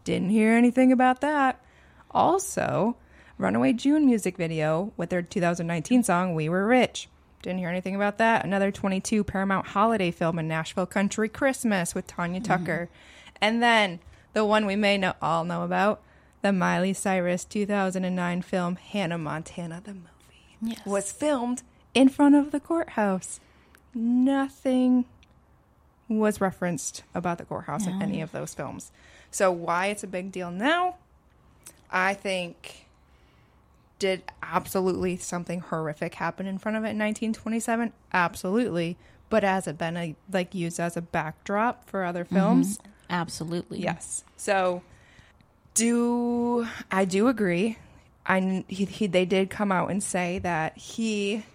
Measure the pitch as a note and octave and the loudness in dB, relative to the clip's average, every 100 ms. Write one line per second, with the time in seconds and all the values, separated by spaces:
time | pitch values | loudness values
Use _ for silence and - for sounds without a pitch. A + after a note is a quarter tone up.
0 | - F3+ F3+ A3 A3 A#3 A#3+ A#3+ B3+ B3+ | -4 -2 2 4 6 6 6 6 6 6
1 | B3+ B3+ C#4+ D4+ C4 - _ _ - - | 4 2 0 2 0 -2 _ _ -20 -20
2 | - - B3+ F#4 - - - C3+ G3+ A#3+ | -6 2 2 2 0 -2 0 0 0 -2
3 | _ - - - F#3+ A3 B3+ A#3+ C4+ D4+ | _ -20 -20 -4 -2 2 2 2 2 4
4 | C#4+ A#3 F#3 F3+ E3 D#3+ D3+ D#3+ G3+ - | 4 4 0 -4 -4 0 0 0 -2 -6
5 | E3+ F3+ F3 - E3+ F3 E3+ E3+ D#3 B3+ | -4 -2 -2 0 0 0 -2 -4 2 2
6 | A3+ F3 F#3 D#3+ D#3 F3+ G3+ B3+ A#3+ - | 4 2 0 -2 0 0 4 4 4 0
7 | - _ _ _ - F#3 F3+ F3+ F#3 G3 | -14 _ _ _ -6 -4 -4 -4 -4 -2
8 | G3+ G3+ A3+ A3+ - G3 G3 G3+ G3 F#3+ | 0 2 2 2 2 0 0 0 -2 -2
9 | - G#3+ G3+ F#3+ F#3+ F#3+ - G3+ A3 A3+ | 0 0 0 -2 0 0 0 2 2 2
10 | F3+ E3+ E3 E3 D#3+ D#3+ D#3+ - F3+ - | 0 0 -2 -2 -2 -4 -4 -4 -2 0
11 | G3 - G#3+ - C#4 C4 A#3 G3+ E3+ F#3 | 0 0 -2 0 0 0 0 0 0 -4
12 | - - F3 F#3 A3+ F3+ F3 E3 E3+ - | -8 -6 -6 -4 0 0 0 -4 -6 -12
13 | - - - - G#3 A3+ A#3+ A3+ G3+ E3+ | -20 -20 -20 -2 0 4 4 4 4 -2
14 | - - - - G#3+ G#3+ G#3 G3 G#3 G3+ | -14 -20 -6 0 4 4 2 2 2 2
15 | F#3 - D3 E3 E3+ E3+ F3 F3+ G3 G#3 | 0 0 0 0 -2 -4 -2 2 2 0
16 | - _ _ _ G3+ G3 F3 F3 F#3 F#3+ | -6 _ _ _ 0 2 2 2 0 0
17 | G#3 F#3+ F3 F3+ - G#3+ G3+ G3+ F#3+ F#3 | 0 0 0 -2 -4 -4 -2 0 0 0
18 | F#3 F3+ F3 F3 F3 F#3+ F3 F3+ - G#3 | -2 -2 -2 -2 -2 -2 -2 -4 -6 -4
19 | F#3+ E3+ D3+ D#3 D#3+ - E3+ E3 F#3+ G3 | -2 -4 -6 -8 -10 -12 -12 -12 -14 -18
20 | E3+ _ _ _ _ - A3+ A3+ - G3+ | -20 _ _ _ _ -10 -8 -8 -4 -2
21 | G3 - D4+ C#4 A#3+ B3 - _ _ - | -2 -4 0 0 -2 -6 -8 _ _ 6
22 | C4+ - C#4+ C#4+ C#4+ C#4+ - E4+ - - | 6 8 8 8 4 -2 -2 -2 -2 0
23 | G#3 F#3+ - - _ _ _ - _ A#3+ | 0 0 -4 -16 _ _ _ -20 _ -4
24 | A#3 B3 B3+ C#4 C#4 - C4+ B3+ B3+ B3+ | 2 4 4 2 0 -4 0 2 4 4
25 | B3 - _ _ _ _ _ _ _ _ | 2 -6 _ _ _ _ _ _ _ _
26 | - G#3+ G#3+ G#3+ F#3+ - F3+ F3 - - | -4 0 2 2 -2 -2 -4 -4 -8 -12
27 | - F3+ F3 E3+ - - - D3 F#3+ F#3+ | -10 -6 -4 -6 -8 -10 -8 -6 -4 -4
28 | - - D#3+ - D#3 - C#3 A2+ - _ | -4 -4 -6 -8 -10 -10 -10 -12 -16 _
29 | - - - - F#3+ F3 E3+ F3 F#3+ G#3 | -20 -20 -12 0 0 0 -2 -2 -2 -4
30 | G3+ F#3 F#3+ F#3 F3+ F3 A#3+ E4+ F4+ F4+ | -8 -8 -8 -8 -8 -2 0 0 0 -6
31 | _ _ _ _ _ _ - - - F#3 | _ _ _ _ _ _ -20 -20 -6 0
32 | F#3 G3+ G3+ F#3+ F3 - - - - _ | 0 -2 -4 -4 -6 -12 -20 -20 -20 _
33 | _ _ _ _ _ _ _ _ _ - | _ _ _ _ _ _ _ _ _ -4
34 | F#3+ F#3 - - - E3+ D#3+ G3 F#3 F#3 | -2 -2 -6 -14 -6 -4 -2 -2 0 0
35 | F#3 F3+ - F3 E3+ F3 E3+ E3 D#3+ D#3 | -2 -4 -6 -8 -6 -8 -4 -4 -4 -6
36 | E3+ - E3+ - F#3+ F#3+ - A3 A3 G#3+ | -8 -4 -6 -6 -6 -6 -4 -4 -4 -2
37 | G#3+ G#3+ A3 A3 - A3+ A3 A3+ A#3 - | -2 -2 -4 -4 -4 -4 -2 -2 -2 -6
38 | _ F#3 E3+ - F#3 G#3 A#3+ E3+ E3+ F3 | _ 0 0 -2 -2 0 0 -2 -4 -6
39 | - - - A3 G3 F#3+ F3+ D3+ E3 E3+ | -14 -20 -2 0 2 0 -2 -6 -6 -4
40 | E3+ - - F#3+ F3+ G3 E3+ E3+ E3+ E3 | -6 -10 -6 -4 -2 -4 -6 -4 -4 -4
41 | E3+ F3 D#3 D#3 - G3+ A#3 A#3 - G3 | -6 -4 -4 -8 -4 -2 0 -2 -6 -6
42 | F3+ F3 F3 F#3 F3 F3+ F3+ G3+ - - | -4 -4 -2 2 4 4 2 -2 -12 -20
43 | - F3 E3+ - D#3+ E3+ - - F3 E3 | -6 -4 -4 -6 -6 -6 -6 -6 -4 -6
44 | - - - - - G3 F#3 F3+ - - | -8 -12 -12 -8 -2 2 2 -2 -8 -20
45 | - - - _ _ _ _ - A#3 A#3+ | -20 -20 -20 _ _ _ _ -2 2 2
46 | A#3+ A#3+ A#3+ A#3+ A#3+ A#3+ A#3 - - F#3+ | 2 0 0 0 0 0 -2 -8 -4 0
47 | G3 F#3+ A#3 A#3 G3+ F3 A3 A3 - - | 0 2 2 2 0 0 0 -4 -12 -20
48 | _ _ - F#3+ F#3 F#3+ - F#3+ G3 - | _ _ -2 0 0 -2 -4 -4 -4 -2
49 | G#3 F3+ F#3 F#3+ F#3+ - G#3 F#3 E3+ F#3+ | 0 2 2 2 0 0 0 0 0 -2
50 | - F#3 F3+ F#3 F#3+ E3+ D#3+ - - - | -4 -2 -2 -4 -2 -2 -4 -6 -12 -4
51 | A3+ G#3 G3+ A3 G#3 | -2 0 -2 -4 -6